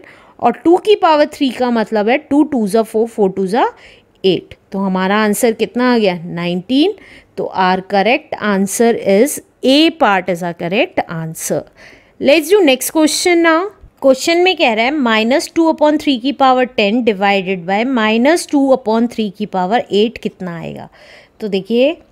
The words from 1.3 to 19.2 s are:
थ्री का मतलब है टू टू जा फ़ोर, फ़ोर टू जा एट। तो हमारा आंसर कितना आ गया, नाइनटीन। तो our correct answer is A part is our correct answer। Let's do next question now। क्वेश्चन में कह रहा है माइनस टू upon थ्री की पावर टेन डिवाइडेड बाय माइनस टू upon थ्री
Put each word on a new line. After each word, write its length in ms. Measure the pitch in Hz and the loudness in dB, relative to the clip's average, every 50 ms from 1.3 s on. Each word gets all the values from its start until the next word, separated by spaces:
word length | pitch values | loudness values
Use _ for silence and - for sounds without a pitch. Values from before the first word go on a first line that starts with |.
| 302 | 0
थ्री 160 | - 294 262 | -4 -4 -2
का 200 | 208 - 247 247 | -2 -2 -2 0
मतलब 380 | 240 226 214 - 220 214 202 220 | 0 -2 -2 -2 -2 -2 0 0
है 80 | 254 294 | 0 0
टू 240 | - - 277 294 311 | 0 0 2 2 2
टू 220 | 302 294 240 214 | 2 0 -2 -2
जा 160 | 190 185 226 220 | 0 0 0 0
फ़ोर, 240 | 220 - 220 226 | 0 -2 -2 -2
फ़ोर 220 | 226 - - 202 190 | -2 0 0 0 0
टू 140 | 185 196 190 | 0 -2 -4
जा 200 | 180 202 254 370 466 - - - - - _ _ _ _ _ - | -2 0 0 0 -2 -4 -8 -20 -20 -20 _ _ _ _ _ 0
एट। 300 | 190 170 - - - - _ _ - | 0 0 0 -4 -10 -20 _ _ -12
तो 80 | - 190 | -8 -6
हमारा 420 | 196 190 185 185 185 185 202 214 220 | -4 -2 -2 -2 0 0 0 0 0
आंसर 300 | 208 202 - - 233 220 | 0 0 0 0 0 0
कितना 400 | 226 220 190 - 240 247 254 247 | 0 -4 -4 -2 -2 0 2 2
आ 40 | |
गया, 200 | 233 208 185 175 170 165 | 2 2 0 -2 -4 -8
नाइनटीन। 720 | 175 165 170 175 175 175 185 175 - - 277 311 403 440 - - - - - _ _ - | -10 -8 -6 -4 -4 -4 -4 -4 -2 0 0 2 0 -2 -6 -14 -20 -20 -20 _ _ -10
तो 140 | - - - - 185 | -8 -8 -6 -2 0
our 220 | 185 185 185 190 185 - | 0 0 0 -2 -2 -2
correct 440 | 202 196 190 214 262 302 - - - - - | 0 0 2 2 0 -2 -2 -8 -10 -6 -4
answer 460 | 208 202 190 196 190 - - 233 233 226 - - 196 196 | -2 0 0 -2 -2 0 0 2 2 0 0 0 2 2
is 260 | 196 247 294 - - - _ _ - - | 2 2 0 -2 -10 -14 _ _ -4 0
A 240 | 254 269 294 320 330 320 | 2 4 4 4 2 2
part 360 | - 277 214 202 185 180 190 | 0 0 2 2 0 0 -2
is 120 | 180 165 180 | -4 -4 -4
our 100 | 175 170 | -8 -8
correct 440 | - 180 165 190 226 330 359 - - - - | -6 -6 -4 -2 -2 -2 -2 -2 -6 -6 -6
answer। 500 | 170 165 160 160 160 - - - 170 143 - - _ _ - - - _ _ _ _ - | -6 -8 -8 -10 -10 -10 -6 -4 -4 -4 -6 -8 _ _ -20 -20 -20 _ _ _ _ -2
Let's 280 | - 254 294 330 285 302 | 2 2 2 2 2 2
do 80 | 392 427 | 2 4
next 300 | 370 277 254 254 - - | 4 4 2 0 -2 -4
question 520 | - 320 311 302 - - - 359 349 339 330 | 0 0 0 2 0 0 0 2 2 2 4
now। 160 | 330 320 330 370 415 - _ - - _ - | 2 2 0 -2 -4 -10 _ -20 -20 _ -2
क्वेश्चन 360 | - 269 262 262 - 339 339 | 2 2 2 2 2 0 0
में 180 | 349 359 381 359 | 2 2 2 2
कह 160 | 349 320 247 220 | 2 0 0 2
रहा 120 | 214 226 | 0 0
है 60 | 254 302 | 0 0
माइनस 560 | 311 247 233 220 214 220 233 262 330 - - - | 0 0 0 2 2 2 2 0 0 -2 -2 -2
टू 160 | 330 330 320 | 0 0 0
upon 300 | 311 - 294 302 302 302 | 2 2 2 2 0 0
थ्री 160 | - 302 269 226 | 0 -2 -2 -2
की 120 | 226 277 - | -2 -4 -2
पावर 320 | - 269 262 254 254 254 | 2 2 2 2 2 0
टेन 360 | - - - 214 202 214 254 233 | -2 -2 -2 0 0 0 0 0
डिवाइडेड 640 | 226 208 185 202 202 202 196 180 180 196 180 170 | 0 0 0 0 0 0 0 0 -2 -6 -6 -4
बाय 180 | 175 196 208 233 | -4 -2 -2 -2
माइनस 600 | 269 269 233 214 214 220 226 240 285 339 339 - - | -2 -2 0 0 0 0 2 2 2 2 0 -2 -2
टू 100 | - 285 269 269 262 | 0 0 2 2 0
upon 320 | 254 - 214 220 226 240 233 - | 0 0 -2 0 0 0 -2 -2
थ्री 160 | - | -4